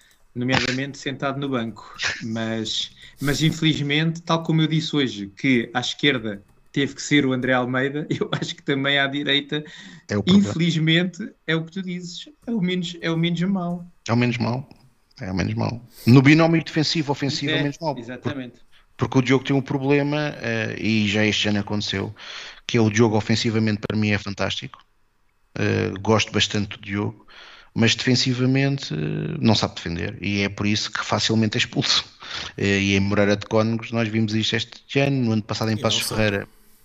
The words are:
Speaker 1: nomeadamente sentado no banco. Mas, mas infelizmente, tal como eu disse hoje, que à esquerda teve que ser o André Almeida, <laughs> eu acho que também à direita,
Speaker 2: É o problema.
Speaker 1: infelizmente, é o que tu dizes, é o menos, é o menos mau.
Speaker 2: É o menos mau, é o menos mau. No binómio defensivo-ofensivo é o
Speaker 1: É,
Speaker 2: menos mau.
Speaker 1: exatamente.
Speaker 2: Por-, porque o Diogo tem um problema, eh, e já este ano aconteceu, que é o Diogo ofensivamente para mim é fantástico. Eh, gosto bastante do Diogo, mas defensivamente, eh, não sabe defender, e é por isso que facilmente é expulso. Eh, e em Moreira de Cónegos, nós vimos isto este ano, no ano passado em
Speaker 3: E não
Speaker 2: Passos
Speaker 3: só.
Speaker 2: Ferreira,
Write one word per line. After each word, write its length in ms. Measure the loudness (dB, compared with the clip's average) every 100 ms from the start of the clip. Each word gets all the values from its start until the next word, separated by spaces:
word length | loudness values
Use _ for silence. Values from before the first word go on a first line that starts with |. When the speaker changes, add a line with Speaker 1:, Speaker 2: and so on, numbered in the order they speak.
| _ _ _
Speaker 1:
nomeadamente 640 | -6 0 0 0 -2 -6 -8
sentado 400 | -8 -4 -4 -4
no 100 | -4
banco. 460 | -4 -4 -8 -16 -8 -6 -6
Mas, 680 | -6 -4 -4 -4 -4 -4 -6 -12 -20 -6
mas 220 | -2 2
infelizmente, 800 | 0 2 0 0 0 0 0 -2
tal 200 | -2 -2
como 200 | 2 2
eu 40 | 2
disse 280 | 2 0
hoje, 340 | 0 0 -2 -10
que 420 | -2 2 2 2
à 60 | -4
esquerda 600 | -4 0 0 0 -4 -8 -14 _ _
teve 220 | -2 -2
que 80 | -4
ser 240 | 0 2 4
o 60 |
André 200 | 0 2
Almeida, 540 | 2 2 0 -2 -2 -4
<laughs> 20 |
eu 180 | -4 -2
acho 220 | -2 -4
que 80 | -6
também 360 | -4 0 2 2
à 80 | 2
direita, 580 | 0 0 0 0 -6 -6 -14 -20 -20 -4
Speaker 2:
É 80 | -2
o 60 |
problema. 260 | 6 6 6
Speaker 1:
infelizmente, 840 | 2 0 2 4 4 2 -4 -12 -10 -2
é 80 | -2
o 80 |
que 80 | -2
tu 100 | -8
dizes, 460 | -8 -8 -10 -14 -18 -14 -6
é 60 |
o 80 | -2
menos, 360 | 0 0 -4 -6
é 100 | -4
o 60 | 0
menos 260 | 0 0
mau. 420 | 0 0 -2 -6 -10 -14 -2
Speaker 2:
É 40 |
o 40 | 2
menos 220 | 2 2
mau, 300 | -2 -2 -6 -16 _ _ _ -12
é 100 | -6
o 40 |
menos 200 | -2 -2
mau. 260 | 0 -2 -4 -10 -2 6
No 160 | 8
binómio 400 | 10 8 6 4
defensivo-ofensivo 880 | 0 -2 0 -2 -2 -2 -2 -4 -2
é 40 | -2
o 20 |
Speaker 1:
É, 40 |
Speaker 2:
menos 160 | -2 -4
mau. 180 | -6 -6
Speaker 1:
exatamente. 600 | -10 -8 -8 -6 -10 -16 -20 -20 _ -6
Speaker 2:
Por-, 120 | 0
porque 100 | 2
o 40 |
Diogo 220 | 4 2
tem 120 | 2 -2
um 60 |
problema, 720 | 0 -2 2 2 2 0 -2 -4
eh, 360 | -4 -2 -4 -2
e 300 | 0 2 2
já 160 | 2
este 240 | 2 2 0
ano 100 | 0
aconteceu, 540 | -2 -4 -4 -4 -6 -8 -16 -16 -16 -14 -2
que 100 | 2
é 40 |
o 100 | 4
Diogo 260 | 4 4 4
ofensivamente 640 | 0 0 0 2 2 0
para 160 | -2 0
mim 140 | 0
é 80 | 0
fantástico. 600 | -2 -4 -4 -4 -8 -16 _ _ _ _ _ _ _ -4
Eh, 320 | 0 0 0 -2
gosto 300 | 2 2 2
bastante 440 | 0 -2 -2 -4 -8
do 40 |
Diogo, 440 | -6 -4 -4 -6 -16 -20 -20 -20 -8
mas 200 | 2 2
defensivamente, 960 | 4 2 2 2 0 2 2 2 -2 -4
eh, 440 | -6 -4 -4 -6 0
não 140 | 4
sabe 200 | 4 2 -4
defender, 420 | -6 -6 -6 -6
e 220 | -4 -2
é 60 | -2
por 180 | -2 -2
isso 240 | 0 -2
que 140 | -6
facilmente 520 | -2 -2 2 2 2 0
é 20 |
expulso. 460 | -2 -2 0 0 -2 -10 -12 -10 -10 -4
Eh, 240 | 0 2
e 160 | 4 4
em 40 |
Moreira 360 | 4 4 4 2
de 100 | 2
Cónegos, 460 | 2 2 0 -2
nós 160 | -2 0
vimos 260 | 0 0
isto 220 | 0 0 -2
este 420 | -4 -10 -4 0
ano, 260 | 0 2
no 80 | 2
ano 100 | 0
passado 260 | -2 -4 -2
em 20 |
Speaker 3:
E 40 | 0
não 60 |
Speaker 2:
Passos 220 | 0 0
Speaker 3:
só. 100 | -2
Speaker 2:
Ferreira, 340 | 0 0 0 -6 -14 -20 -20